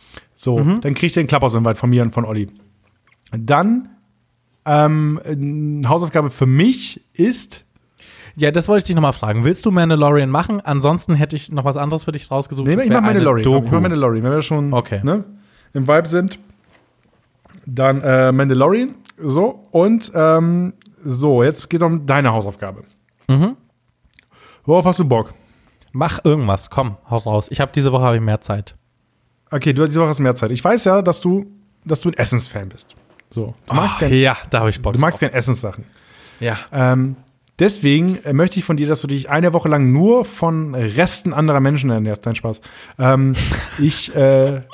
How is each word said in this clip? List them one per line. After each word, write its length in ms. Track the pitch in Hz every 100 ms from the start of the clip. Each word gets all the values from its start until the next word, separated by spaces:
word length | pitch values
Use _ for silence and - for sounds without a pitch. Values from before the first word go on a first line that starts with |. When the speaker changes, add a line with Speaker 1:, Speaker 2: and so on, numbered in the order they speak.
| _ - - _
Speaker 1:
So, 220 | 131 123
Speaker 2:
Mhm. 220 | 147 220
Speaker 1:
dann 120 | 143
kriegt 220 | 139 175 170
ihr 60 |
einen 60 | 147
Clubhouse-Invite 480 | 147 131 113 113 107
von 140 | 123
mir 120 | 123
und 100 | 117
von 120 | 120 110
Olli. 240 | 107 101 - _ _ _ _ _ _ _
Dann, 580 | 117 113 147 202 247 - _ _ _ _ _ _ _ 151
ähm, 540 | 147 151 156 151 151 160
eine 640 | 143 143 151 151 147 127
Hausaufgabe 420 | 165 170 160 147
für 160 | - 127
mich 540 | 135 220 254 - - -
ist 500 | - 214 254 - - _ _ _ _ - - - 151
Speaker 2:
Ja, 140 | 147
das 180 | 170 185
wollte 120 | 208
ich 60 | 190
dich 80 | 170
nochmal 180 | 147
fragen. 300 | - 107 107
Willst 200 | 135 185
du 60 | 220
Mandalorian 580 | 180 165 156 143 147 131
machen? 300 | 143 175 202
Ansonsten 540 | 151 143 143 170 -
hätte 220 | 151 151 151
ich 160 | -
noch 140 | 147 135
was 120 | 139
anderes 260 | 143 156
für 80 | 175
dich 200 | 147 -
rausgesucht. 340 | 135 139 135 135
Speaker 1:
Nee, 60 | 190
Speaker 2:
Das 80 | 247
Speaker 1:
ich 40 |
Speaker 2:
wär 100 | 240
Speaker 1:
mach 80 | 214
Speaker 2:
eine 120 | 202
Speaker 1:
Mandalorian, 240 | 151 117 120
komm, 80 | 135
ich 60 | 117
Speaker 2:
Doku. 100 | 170
Speaker 1:
mach 60 |
Mandalorian, 420 | 185 156 127 113
wenn 80 | 123
wir 100 | 151
schon, 320 | - 151 143
Speaker 2:
Okay. 280 | 123 117 101
Speaker 1:
ne, 200 | 120 208 196 - _ _ _
im 140 | 139 131
Vibe 200 | 156 165
sind. 300 | 175 190 - _ _ _ _ _ _ _ _ _ _ _ - -
Dann, 360 | 123 135 135
äh, 300 | 139 131 131
Mandalorian, 640 | 131 135 135 147 220 262 - - -
so, 500 | 151 143 226 - _
und, 400 | 165 196 226 - 170
ähm, 580 | 160 160 170 175 180 - - _
so, 400 | 147 123 147 123
jetzt 260 | 127 - -
geht 120 | 170
es 40 | 170
um 200 | 165 143
deine 260 | 139 131
Hausaufgabe. 500 | 110 101 - 98 98 - _ _ _ -
Speaker 2:
Mhm. 280 | 135 196 269 _ _ _ _ _ _ _ _ - _ -
Speaker 1:
Worauf 200 | 175 180
hast 140 | 175
du 60 | 147
Bock? 280 | 117 107 - _ _ _ _ _
Speaker 2:
Mach 320 | 127 165 -
irgendwas, 460 | 156 151 107 98 -
komm, 280 | - 127 101 -
hau 80 | 117
raus. 300 | 107 107 -
Ich 80 | 123
hab, 120 | 139
diese 180 | 147 135
Woche 120 | 127
hab 120 | 127 117
ich 60 |
mehr 200 | 110 107
Zeit. 340 | - 104 - - _ _ _ _ _ _ _
Speaker 1:
Okay, 220 | 147 151
du, 120 | 135 160
diese 140 | 160
Woche 100 | 160
hast 100 | 143
mehr 160 | 131 123
Zeit. 160 | 113
Ich 120 | 123
weiß 220 | 180 226 190
ja, 160 | 196
dass 200 | 180 165
du, 240 | 180 196 202 - _ _ 156
dass 160 | 156
du 80 | 170
ein 40 | -
Essensfan 540 | 117 120 - 104 95
bist. 260 | - - _ _ _ _
So, 240 | 113 110 - -
du 80 | 131
magst 220 | 196 -
Speaker 2:
Oh, 20 |
Speaker 1:
gern, 140 | 143
Speaker 2:
ja, 220 | 131 131 127 -
da 120 | 113
hab 60 | 113
ich 120 | 104
Bock 120 | 107
Speaker 1:
du 60 | 120
magst 220 | 156 -
Speaker 2:
drauf. 80 | 185
Speaker 1:
gern 80 | 131
Essenssachen. 460 | 120 120 104 110 - _ _ - - -
Speaker 2:
Ja. 180 | 113 107 -
Speaker 1:
Ähm, 440 | 135 127 127 131 131 _ _ _ -
deswegen, 580 | 196 - 143 147 180 185
äh, 100 | 147
möchte 240 | 135 185 190
ich 80 | 170
von 120 | 151
dir, 100 | 147
dass 140 | 151
du 60 | 139
dich 220 | 139 135
eine 240 | 151 175
Woche 160 | 165 165
lang 220 | 147 127
nur 340 | 135 202 247 240
von 480 | - 165 160 151
Resten 600 | 127 110 117 175 - 180
anderer 260 | 143 156 139
Menschen 300 | 135 147 131
ernährst. 340 | 113 107 104 117
Nein, 100 | 113
Spaß. 260 | 113 110 - - - -
Ähm, 360 | 131 135 135 127 - -
<laughs> 200 | - -
ich, 360 | 147 - - 156
äh, 460 | 135 135 135 135 -